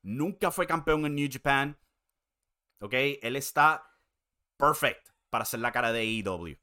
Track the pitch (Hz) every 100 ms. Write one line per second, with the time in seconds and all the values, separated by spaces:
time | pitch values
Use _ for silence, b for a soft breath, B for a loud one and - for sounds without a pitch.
0 | 92 120 160 190 190 175 165 165 151 156
1 | 151 143 143 135 143 139 143 147 _ _
2 | _ _ _ _ _ _ _ _ 104 127
3 | 143 135 117 135 135 - 151 156 - _
4 | _ _ _ _ _ _ 143 147 131 -
5 | _ _ _ 117 110 120 117 117 120 117
6 | 113 110 98 90 85 73